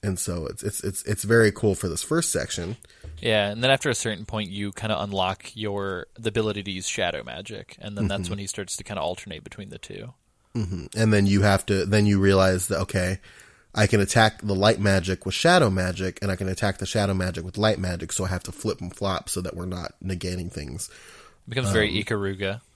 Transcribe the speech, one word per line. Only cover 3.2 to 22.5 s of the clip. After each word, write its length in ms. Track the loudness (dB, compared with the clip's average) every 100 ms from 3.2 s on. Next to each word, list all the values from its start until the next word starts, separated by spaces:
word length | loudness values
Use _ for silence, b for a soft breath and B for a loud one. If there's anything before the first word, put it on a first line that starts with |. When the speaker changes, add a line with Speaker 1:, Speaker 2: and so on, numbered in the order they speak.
| 0 2 0
Speaker 2:
and 140 | 0
then 80 | 2
after 180 | 2 2
a 60 | -2
certain 300 | -2 -6 -6
point, 240 | -6 -6
you 220 | -6 -6
kinda 300 | -6 -4 -2
unlock 500 | -2 0 0 -2 -8 -8
your, 520 | -6 -4 -4 -6 -10 -6
the 100 | -2
ability 340 | 0 0 -2
to 80 | -6
use 160 | -6 -6
shadow 360 | -2 -2 -2
magic, 520 | -8 -12 -12 -14 -16 -14
and 180 | -12 -2
then 100 | -2
that's 160 | -2
Speaker 1:
Mm-hmm. 60 | -4
Speaker 2:
when 80 | -6
he 80 | -6
starts 300 | -8 -8 -10
to 60 |
kinda 180 | -8 -4
alternate 420 | -4 -6 -10 -14
between 260 | -14 -16 -14
the 100 | -14
two. 340 | -14 -14 -14 -18 _ _ _ -4
Speaker 1:
Mm-hmm. 300 | -4 -4 -8 2
And 160 | 4
then 120 | 6 6
you 160 | 6
have 240 | 6 4 4
to, 180 | 0 4
then 200 | 4 6
you 140 | 6
realize 480 | 6 6 6 4 0
that, 120 | -2
okay, 380 | 0 0 0 -4 B B B B B 0
I 100 | 4
can 120 | 4
attack 420 | 4 6 4 4
the 140 | -4 4
light 240 | 4 4
magic 460 | 4 2 2 -4 -4
with 100 | 2
shadow 340 | 4 6 4
magic, 500 | 2 -2 -2 -6 -4
and 100 | -4
I 40 | -2
can 120 | -2
attack 300 | 0 -2 -2
the 80 | -2
shadow 280 | 0 2
magic 300 | 2 0 -2
with 140 | -8 0
light 220 | 2 2
magic, 320 | -2 -4 -4
so 120 | -2
I 40 | -2
have 140 | -2
to 80 | -4
flip 300 | -4 -4 -4
and 140 | -6 -4
flop 340 | -4 -2 -4
so 120 | -4
that 140 | -4 -6
we're 100 | -8
not 280 | -6 -8 -10
negating 480 | -6 -4 -4 -4 -6
things. 380 | -8 -10 -8 -10 B B B B B -8
Speaker 2:
It 20 |
becomes 220 | -4 2
very 180 | 2 2
Speaker 1:
Um, 140 | 0
Speaker 2:
Ikaruga 580 | -2 -2 -2 -4 -4